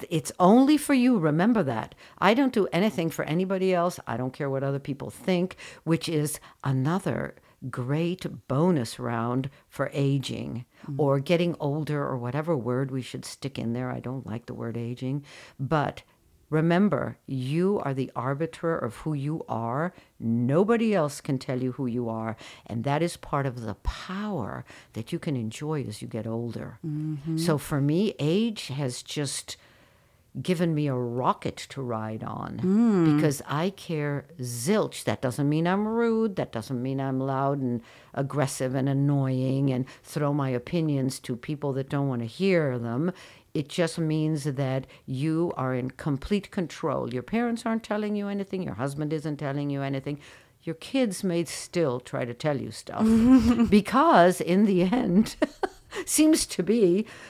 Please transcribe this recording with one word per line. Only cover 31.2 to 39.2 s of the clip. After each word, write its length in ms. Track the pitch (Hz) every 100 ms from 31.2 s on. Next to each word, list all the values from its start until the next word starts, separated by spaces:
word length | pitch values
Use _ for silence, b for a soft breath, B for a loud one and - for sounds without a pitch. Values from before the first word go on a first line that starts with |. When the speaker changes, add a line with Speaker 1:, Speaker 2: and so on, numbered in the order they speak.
| 139 214 - -
Speaker 1:
to 240 | - 139
ride 420 | 123 110 110 110
on 360 | 110 107 - -
Speaker 2:
Mm. 520 | 180 208 233 190 160 147
Speaker 1:
because 260 | 156 135 -
I 240 | 143 185
care 540 | - - 156 147 143 - -
zilch. 640 | 123 120 131 214 156 - -
That 140 | 104
doesn't 300 | 123 135 143
mean 160 | 156 170
I'm 220 | 196 214
rude. 480 | 226 233 220 220 185
That 160 | -
doesn't 280 | 113 107 127
mean 180 | 131 135
I'm 180 | 135 131
loud 400 | 135 135 139 143
and 220 | 127 120 B B B
aggressive 600 | - 139 139 135 - 131 131
and 120 | 135
annoying 840 | 139 143 143